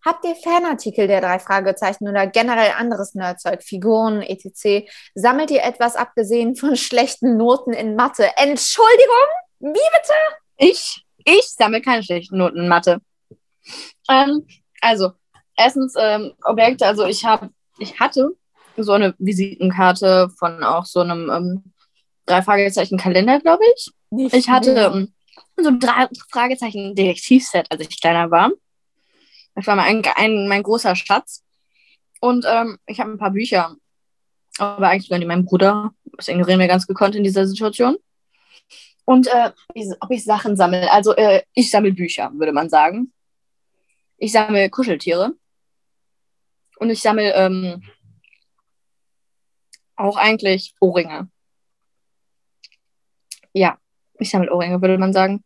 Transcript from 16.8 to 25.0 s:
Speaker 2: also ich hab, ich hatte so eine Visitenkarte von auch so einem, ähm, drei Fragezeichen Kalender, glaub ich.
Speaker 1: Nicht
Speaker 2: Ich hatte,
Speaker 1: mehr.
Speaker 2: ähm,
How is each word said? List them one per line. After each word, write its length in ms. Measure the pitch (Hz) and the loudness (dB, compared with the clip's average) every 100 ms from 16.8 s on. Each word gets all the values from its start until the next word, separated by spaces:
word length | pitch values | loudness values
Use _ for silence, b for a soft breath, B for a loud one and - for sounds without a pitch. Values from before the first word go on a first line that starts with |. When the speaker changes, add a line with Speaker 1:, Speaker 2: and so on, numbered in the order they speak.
| 190 | 0
Speaker 2:
also 200 | 208 190 | 0 -2
ich 200 | 196 226 | -2 0
hab, 240 | 220 196 _ _ _ | -2 -2 _ _ _
ich 200 | 196 - | -16 -4
hatte 380 | 240 269 277 370 _ _ _ - | -2 0 -2 -4 _ _ _ -10
so 140 | 208 | 0
eine 240 | 202 196 - | 2 2 -2
Visitenkarte 1120 | 185 185 196 190 185 180 185 185 190 185 180 - | -4 -2 -4 -2 -2 2 2 4 2 4 2 -2
von 260 | 170 165 | -6 -4
auch 220 | 151 165 185 | -2 -2 -2
so 140 | 180 | -2
einem, 260 | 175 170 165 | -2 -4 -4
ähm, 440 | 165 180 185 190 _ _ _ _ _ - | -4 -4 -8 -12 _ _ _ _ _ -2
drei 160 | 180 | 0
Fragezeichen 560 | 190 202 202 196 196 185 | 2 0 2 -2 -4 -2
Kalender, 400 | 185 180 208 277 | 0 2 2 2
glaub 220 | 320 339 453 494 | 4 4 4 2
ich. 140 | - _ _ | -2 _ _
Speaker 1:
Nicht 240 | 214 262 254 | -6 0 0
Speaker 2:
Ich 120 | 247 | 4
hatte, 260 | 254 247 | 2 4
Speaker 1:
mehr. 180 | 247 202 | 4 2
Speaker 2:
ähm, 220 | 196 | 0